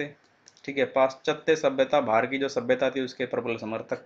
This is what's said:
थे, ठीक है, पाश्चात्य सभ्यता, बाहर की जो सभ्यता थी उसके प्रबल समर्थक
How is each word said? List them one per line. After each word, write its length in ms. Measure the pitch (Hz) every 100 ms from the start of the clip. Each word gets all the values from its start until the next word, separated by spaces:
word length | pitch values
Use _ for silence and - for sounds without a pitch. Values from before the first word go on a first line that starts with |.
थे, 60 | 147 - _ _ _ _
ठीक 140 | - 139
है, 60 |
पाश्चात्य 720 | 123 135 131 - - 151 - 156
सभ्यता, 440 | 139 135 131 147
बाहर 260 | 120 110 123
की 120 | 135
जो 100 | 135
सभ्यता 420 | 127 120 127 131
थी 100 | 135
उसके 260 | 127 - 123
प्रबल 300 | 123 117 113
समर्थक 480 | 110 113 - 123